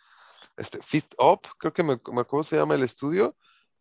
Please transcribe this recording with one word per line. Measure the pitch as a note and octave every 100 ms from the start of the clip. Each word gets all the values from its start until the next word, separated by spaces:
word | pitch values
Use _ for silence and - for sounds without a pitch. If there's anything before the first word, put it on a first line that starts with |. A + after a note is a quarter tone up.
| _ - - - - -
este, | G#2+ -
Fist | - D#3 - -
Up, | C3+ G3 - -
creo | D#3+
que | -
me, | D#3+ B2 -
me | A#2+
acuerdo | A#2+ C#3+
se | D#3 D#3
llama | D3+
el | D3
estudio, | C3 - C#3+ F#3 A#3+ - _ _ _ _